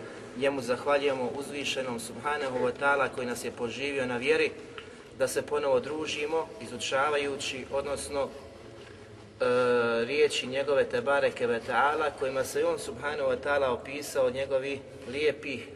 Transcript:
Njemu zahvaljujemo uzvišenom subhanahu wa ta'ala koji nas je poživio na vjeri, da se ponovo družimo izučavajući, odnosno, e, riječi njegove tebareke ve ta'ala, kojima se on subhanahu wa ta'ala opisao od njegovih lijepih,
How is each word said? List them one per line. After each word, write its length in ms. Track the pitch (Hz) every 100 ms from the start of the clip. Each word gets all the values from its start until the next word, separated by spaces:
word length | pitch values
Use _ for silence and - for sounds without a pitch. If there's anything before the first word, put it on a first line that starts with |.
| - - - 123
Njemu 240 | 139 143
zahvaljujemo 680 | 120 123 143 143 139 131 123 139
uzvišenom 600 | 139 143 127 139 131 117
subhanahu 600 | 113 117 147 147 135 127
wa 120 | 123 120
ta'ala 260 | 143 143 127 131
koji 120 | 123
nas 180 | 120 120
je 60 |
poživio 540 | 110 120 113 139 139 127
na 120 | 123
vjeri, 340 | 135 156 147 - - - - - - -
da 80 | 127
se 140 | 143
ponovo 380 | - 147 143 127
družimo 680 | 123 156 147 151 147 160 156 -
izučavajući, 1040 | 113 120 - 135 143 147 143 135 - 135 120
odnosno, 580 | 139 143 139 - 143 131 - - - - - - - - - - -
e, 640 | 123 123 123 123 117 117 117
riječi 420 | 143 147 - 123
njegove 360 | 135 139 139
tebareke 640 | 123 123 120 143 135 - 120
ve 120 | 117 117
ta'ala, 420 | 120 139 151 151 -
kojima 240 | 131 135
se 220 | 127 143 165
on 140 | 156
subhanahu 500 | - 120 143 151 135
wa 80 | 123 143
ta'ala 200 | 143 135
opisao 600 | 120 - 143 143 143 127
od 80 |
njegovih 460 | 127 135 135 135 139 - - -
lijepih, 560 | 135 151 - 147 127 -